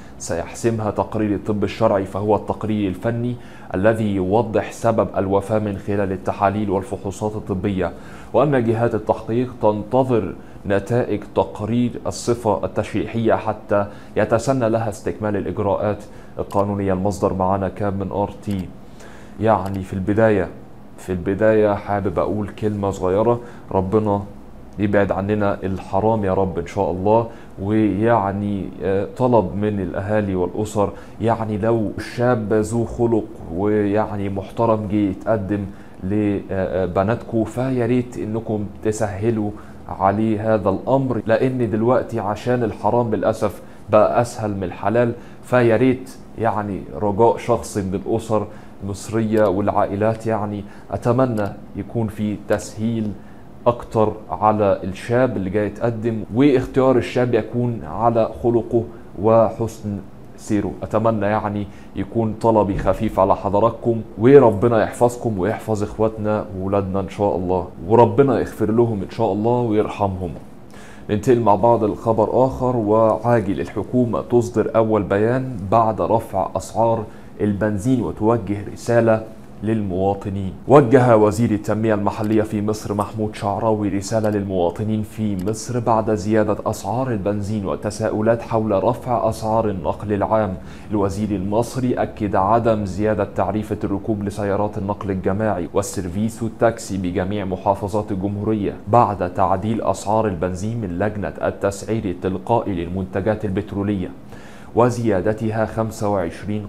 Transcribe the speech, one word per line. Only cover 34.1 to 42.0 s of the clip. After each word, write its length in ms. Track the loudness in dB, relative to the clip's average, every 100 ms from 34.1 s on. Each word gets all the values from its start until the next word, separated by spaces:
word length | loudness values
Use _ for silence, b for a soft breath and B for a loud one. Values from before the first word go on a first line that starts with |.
| -4 -4
محترم 580 | -6 -6 0 2 2 0
جه 40 | 0
يتقدم 720 | 0 0 -2 -2 0 -4 -4 B B -10
لبناتكم، 1400 | -2 0 0 0 -2 -4 -2 0 0 0 0 0 -2 -2
فيا 420 | -2 -2 -2 0 2
ريت 320 | 0 -2 -6
إنكم 480 | -6 -6 -4 -4 -4 -6
تسهلوا 680 | -4 -2 -4 -2 0 0 -2 -6 B B -12
عليه 640 | 0 2 4 2 2 2 2
هذا 140 | 2
الأمر، 520 | 0 2 2 2 0 2
لأن 440 | 2 2 0 0
دلوقتي 500 | 2 4 2